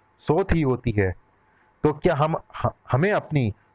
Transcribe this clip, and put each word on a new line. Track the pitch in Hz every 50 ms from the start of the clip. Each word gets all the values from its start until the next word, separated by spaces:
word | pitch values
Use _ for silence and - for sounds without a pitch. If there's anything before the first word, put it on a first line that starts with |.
| _ _ _ _
सोत | - - 151 175 196 - 180
ही | 165 151
होती | 131 123 117 - 120
है। | 104 104 98 92 87 - _ _ _ _ _ _ _ _ _ _ _ _ -
तो | 151 147
क्या | 147 - 185 160
हम, | 135 147 160 170 - - _ - - -
ह-, | - - _ _ - -
हमें | 127 170 208 208
अपनी | 156 - - 156 143 123 104 - - _ _